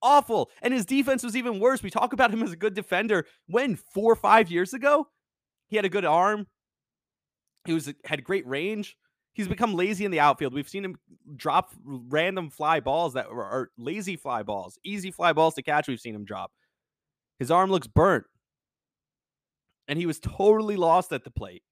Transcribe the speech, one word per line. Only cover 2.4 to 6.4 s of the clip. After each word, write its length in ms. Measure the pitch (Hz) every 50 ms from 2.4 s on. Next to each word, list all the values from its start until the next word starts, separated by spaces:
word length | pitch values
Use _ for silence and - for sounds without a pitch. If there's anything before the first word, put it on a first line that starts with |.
| 226
as 80 | 190
a 40 | 165
good 200 | 165 196 220 185
defender. 500 | 202 190 - 185 180 220 220 208 175 156 _ _ _ _ -
When? 280 | 175 240 277 277 180
Four 360 | - - _ - 196 214 226
or 40 | 226
five 360 | - - 196 208 226 220 165
years 240 | 170 170 185 190 -
ago? 340 | 262 254 277 294 302 - _ _ _ _ _ _ _ _ _ _ _ _ -
He 80 | 214
had 100 | 214 196
a 40 | 185
good 160 | - 208 175
arm. 420 | 156 151 170 185 202 214 208